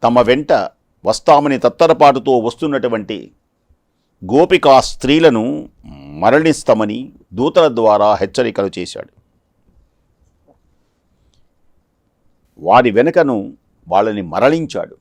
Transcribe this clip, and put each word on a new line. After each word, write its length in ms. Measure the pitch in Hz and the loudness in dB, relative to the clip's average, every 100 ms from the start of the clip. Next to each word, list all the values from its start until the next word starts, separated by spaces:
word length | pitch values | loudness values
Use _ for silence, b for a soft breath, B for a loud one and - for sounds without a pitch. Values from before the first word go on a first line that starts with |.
తమ 180 | 120 120 | 0 0
వెంట 320 | 113 131 151 139 95 _ _ _ | 2 0 0 -2 -2 _ _ _
వస్తామని 540 | - 110 - 147 147 131 | -6 -4 2 2 2 -2
తత్తరపాటుతో 800 | 120 - 160 156 147 135 123 127 | -2 0 0 4 2 2 0 -2
వస్తున్నటువంటి 920 | 113 - 160 139 120 113 101 104 50 _ _ _ _ _ _ _ _ _ | -2 -6 -6 -4 -4 -6 -8 -12 -12 _ _ _ _ _ _ _ _ _
గోపికా 560 | 90 123 180 180 - 131 | -2 2 2 2 4 4
స్త్రీలను 880 | - - 127 151 165 117 113 151 156 _ - - 69 73 | 4 -6 -2 2 4 2 -4 -8 -12 _ -20 -20 -20 -4
మరణిస్తామని 920 | 95 135 160 147 - 110 107 110 135 - _ | 0 2 2 -2 0 0 0 -6 -12 -20 _
దూతల 420 | 90 131 - 160 | -6 -2 2 0
ద్వారా 400 | 117 113 104 104 | 2 0 2 2
హెచ్చరికలు 560 | 104 98 - 123 101 98 92 | 0 -4 -4 -4 -4 -6 -8
చేశాడు. 340 | 87 - - _ _ _ _ _ _ _ _ _ _ _ _ _ _ _ _ _ _ _ _ _ _ _ _ _ _ _ _ _ _ _ _ _ _ _ | -14 -14 -18 _ _ _ _ _ _ _ _ _ _ _ _ _ _ _ _ _ _ _ _ _ _ _ _ _ _ _ _ _ _ _ _ _ _ _
వారి 320 | 78 113 123 | 2 4 4
వెనుకను 600 | 104 139 170 151 117 98 - _ _ - | 2 0 2 0 -2 -8 -16 _ _ -4
వాళ్ళని 340 | 90 107 104 | -2 -2 -4
మరలించాడు. 760 | 90 85 120 160 160 - 82 - | -8 0 0 0 -6 -10 -12 -16